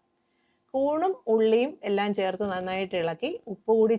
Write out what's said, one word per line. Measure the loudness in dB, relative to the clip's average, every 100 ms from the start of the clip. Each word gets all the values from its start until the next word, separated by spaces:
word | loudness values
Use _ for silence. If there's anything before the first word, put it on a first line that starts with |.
| _ _ _ _ _ _ _
കൂണും | -2 0 0 -2 -2 0
ഉള്ളിയും | 2 4 4 2 -4 -4
എല്ലാം | -2 0 0
ചേർത്ത് | -2 -2 -4
നന്നായിട്ട് | -4 -4 -4 -4 -2
ഇളക്കി | -4 -4 -6 -8 -12
ഉപ്പ് | -8 0 4
കൂടി | 4